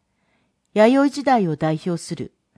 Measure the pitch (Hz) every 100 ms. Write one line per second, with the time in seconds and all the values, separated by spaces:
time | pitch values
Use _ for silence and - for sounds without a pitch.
0 | _ _ _ _ _ _ _ 208 220 269
1 | 285 285 269 247 180 151 156 156 185 170
2 | - 156 120 _ _